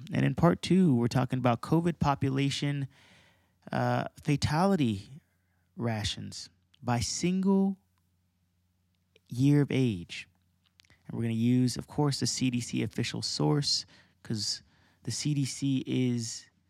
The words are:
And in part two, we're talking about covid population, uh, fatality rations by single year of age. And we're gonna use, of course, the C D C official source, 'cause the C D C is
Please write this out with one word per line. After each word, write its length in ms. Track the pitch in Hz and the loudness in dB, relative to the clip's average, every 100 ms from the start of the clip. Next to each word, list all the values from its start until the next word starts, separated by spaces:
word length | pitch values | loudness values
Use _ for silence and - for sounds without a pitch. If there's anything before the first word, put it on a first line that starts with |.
| 135 | -4
And 100 | 151 | -2
in 100 | 135 | 0
part 280 | 135 170 185 | 2 2 2
two, 320 | - 180 180 | 2 4 4
we're 140 | 120 120 | 4 2
talking 300 | 131 131 127 | 0 0 0
about 220 | 123 117 | 0 0
covid 380 | - 160 170 160 | 0 0 0 0
population, 880 | 147 139 135 135 139 - 147 143 135 _ - - _ _ _ _ - | 0 0 0 0 -2 -2 -4 -4 -6 _ -20 -20 _ _ _ _ -6
uh, 340 | - 123 123 - - | -2 0 0 -2 -6
fatality 840 | - 143 - 151 190 190 123 98 - 139 - _ _ _ _ - | -2 0 2 2 4 4 2 0 -6 -20 -20 _ _ _ _ -8
rations 720 | 117 110 104 - 101 - - _ _ _ | -4 -4 -4 -6 -10 -14 -16 _ _ _
by 180 | - 120 | -4 -2
single 760 | - - 175 185 190 196 196 190 _ _ _ _ _ _ _ _ _ _ _ _ _ _ _ | -2 -2 -2 0 2 4 2 -2 _ _ _ _ _ _ _ _ _ _ _ _ _ _ _
year 320 | 120 139 147 | 2 4 4
of 80 | 143 | 4
age. 560 | 127 127 92 85 - - _ _ _ _ _ _ _ - | 2 2 0 -6 -14 -16 _ _ _ _ _ _ _ -10
And 100 | 113 | -6
we're 80 | |
gonna 100 | 117 | -2
use, 420 | 113 117 123 127 139 | 0 2 4 2 -2
of 100 | - | -6
course, 340 | - 147 131 | 0 0 0
the 60 | 123 | -2
C 220 | - 131 | 0 0
D 140 | 120 | -2
C 200 | 117 127 | -4 -4
official 380 | 117 - 120 117 | -4 -4 -4 -4
source, 640 | 113 - 147 147 143 - - - _ _ | -6 -2 0 2 0 -2 -4 -16 _ _
'cause 400 | - 110 101 - - _ _ _ | -8 -6 -4 -8 -12 _ _ _
the 80 | - | -8
C 240 | 117 151 | -4 -2
D 100 | 143 | 0
C 400 | 127 - 139 131 131 | -2 -2 0 0 0
is 600 | 127 127 120 113 - - _ _ | 0 0 0 -4 -10 -16 _ _